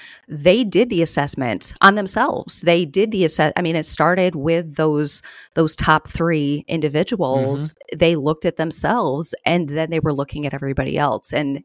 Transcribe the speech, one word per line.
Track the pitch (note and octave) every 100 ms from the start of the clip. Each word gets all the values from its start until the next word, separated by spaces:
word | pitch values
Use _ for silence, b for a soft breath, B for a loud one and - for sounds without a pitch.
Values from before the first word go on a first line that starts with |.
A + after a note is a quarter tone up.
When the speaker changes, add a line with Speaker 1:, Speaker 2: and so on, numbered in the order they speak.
| B B B
Speaker 1:
they | D3+ D#3 A3
did | A3 F3 B3
the | F#3
assessment | D#3+ - C#3+ - B2 G2 - -
on | G3 G#3
themselves. | F#3+ G#3+ C#4 - - -
They | E3 E3+ E3
did | F#3 A3
the | G#3+ E3
assess-, | - D3+ -
I |
mean, | F3 E3
it | D3+
started | - D#3 F3+ F3+ E3
with | D3 E3 E3 C#3+
those, | D#3 D3+ D3 - - B B
those | - D#3 -
top | - D#3 -
three | - E3+ D#3+ C#3+ C#3+ -
individuals. | E3 D3 D3 F#3 - C#3 C3+ C3+ C#3 D3+
Speaker 2:
Mm-hmm. | - - D#3
Speaker 1:
They | E3+ E3
looked | C#3 D#3+ F3+
at | -
themselves, | D#3+ - D3 A#3+ E3+ C#3 D#3+ - -
and | F3 D3+
then | D3 D#3+
they | D#3+
were | D#3
looking | C#3 C#3+ D3+ C#3+
at |
everybody | C#3 C#3 C3+ C3+ D3+
else. | C#3+ G#2+ -
And, | - C#3+ C#3